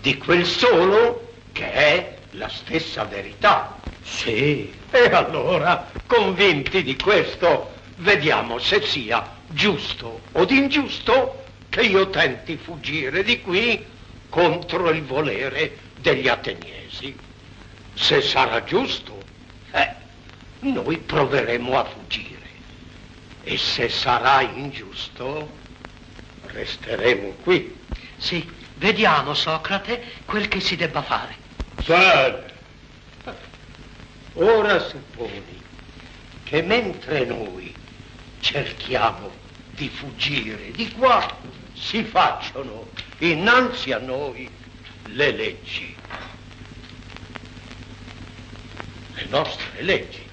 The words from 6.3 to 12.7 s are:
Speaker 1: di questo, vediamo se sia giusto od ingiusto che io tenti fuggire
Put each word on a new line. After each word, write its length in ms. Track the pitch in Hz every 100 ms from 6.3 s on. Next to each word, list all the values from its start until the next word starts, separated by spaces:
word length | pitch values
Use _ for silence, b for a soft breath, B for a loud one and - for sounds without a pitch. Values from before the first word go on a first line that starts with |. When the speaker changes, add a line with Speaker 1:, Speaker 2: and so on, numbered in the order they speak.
| 180 196 151 135 190
Speaker 1:
di 120 | 131
questo, 800 | 135 190 196 - - 170 143 - - - -
vediamo 600 | 175 190 147 110 117 117
se 220 | - 202
sia 560 | 214 147 110 113 - - -
giusto 760 | 151 202 160 - - 117 113 -
od 180 | 151 185
ingiusto 920 | 277 277 294 233 - - 254 247 - - - -
che 120 | -
io 280 | 240 196 190
tenti 480 | 233 151 123 - 156
fuggire 680 | -